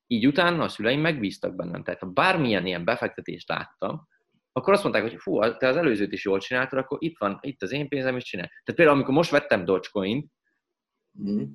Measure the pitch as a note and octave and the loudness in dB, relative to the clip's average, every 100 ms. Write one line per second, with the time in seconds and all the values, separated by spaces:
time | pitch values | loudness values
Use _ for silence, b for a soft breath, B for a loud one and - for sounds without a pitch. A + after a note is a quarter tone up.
0 | _ A#2 B2+ E3+ F3 E3+ G#2 - G#2+ C#3+ | _ 2 4 4 2 2 -2 -2 0 2
1 | D#3+ D3 G2 - F#2 F#2 F2 F2 - F2 | 0 0 -4 -4 -6 -6 -8 -8 -8 -8
2 | F#2 F#2 F3+ F3+ B2+ G2 F2+ F2 E2+ A#2+ | -4 2 2 4 2 0 0 -2 -2 0
3 | G#2+ - F2+ F2 - E2 - _ F#2+ D#3+ | -2 -6 -10 -12 -6 -6 -6 _ -6 -6
4 | - _ _ _ _ - - G3 - G#2+ | -12 _ _ _ _ -4 2 2 2 0
5 | A2 - - C3+ A2 A#2 C3 C#3+ E3 G#2 | -2 -6 -4 0 0 2 2 2 2 2
6 | G2+ F#2+ G2+ F#2+ - B2+ C3 C3 B2+ - | 0 -2 0 -2 0 -2 -2 -4 -4 -4
7 | D#3+ - G2+ G2 C#3 - F#2 C3+ C#3+ C#3 | -6 -2 -4 -4 -8 -8 -6 -6 -4 -2
8 | C3 B2+ - F#2 F2 - - A#2 D#3+ C#3 | -2 -4 -6 -10 -10 -10 -6 4 6 6
9 | C3 C3+ E3 - - A2 F2 F#2 - G#2 | 4 2 4 2 2 2 2 0 0 -4
10 | F#2+ B2+ D3 _ _ _ _ _ _ _ | -2 -2 -6 _ _ _ _ _ _ _
11 | _ G3+ G3+ G#3 - | _ -10 -4 -2 -4